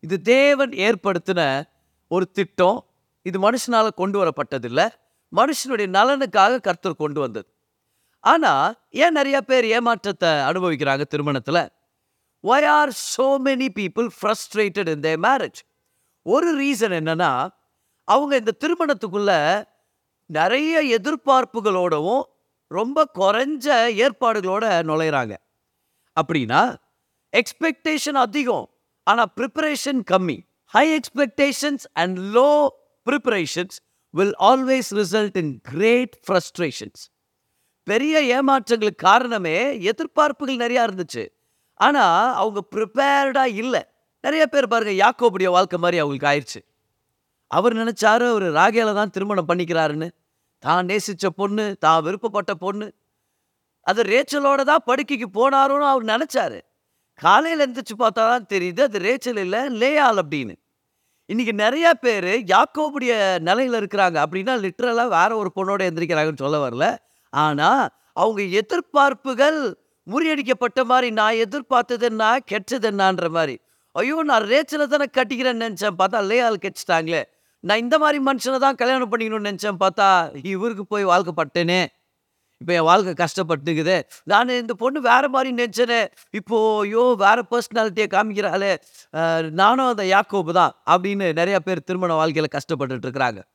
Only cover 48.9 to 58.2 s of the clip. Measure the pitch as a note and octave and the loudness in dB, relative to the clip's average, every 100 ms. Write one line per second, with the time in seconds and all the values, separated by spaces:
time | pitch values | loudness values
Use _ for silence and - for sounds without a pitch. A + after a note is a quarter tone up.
48.9 | G3+ G#3 F#3 G3 G3+ D#3+ F3 E3+ E3 D#3 | 0 -4 -4 -4 -4 -2 -2 0 0 -2
49.9 | D3 D#3+ _ _ _ _ _ C#3+ E3+ F3+ | -2 -8 _ _ _ _ _ -2 0 0
50.9 | G3+ G3 F#3 G3 E3+ G3+ G#3 G#3 G3 D#3 | -4 -4 -4 -6 -2 -4 -2 -4 0 2
51.9 | D#3+ D#3 F#3+ A3+ G#3 F#3+ F#3 F3+ G3+ G#3+ | 2 0 -6 -4 -6 -6 -6 -6 -8 -12
52.9 | - _ _ _ _ _ _ _ _ - | -18 _ _ _ _ _ _ _ _ -4
53.9 | G#3 G#3 A3+ C4 C#4+ C#4 C#4 C4+ D#4 - | -2 2 2 2 0 2 2 2 2 2
54.9 | B3 C#4 C#4 A3 F#3+ B3+ C4+ C4+ C#4 C#4+ | -2 -2 -6 -6 0 2 4 2 2 2
55.9 | C4+ A3 A3 D#4 B3+ F3+ G2+ - _ _ | 0 0 -2 -2 -2 -4 -6 -18 _ _
56.9 | _ _ _ D#3 G#3 D#4+ E4 C#4 A#3+ A3+ | _ _ _ 4 4 4 0 -2 -2 -12
57.9 | G#3+ A3+ A3 | -2 -2 2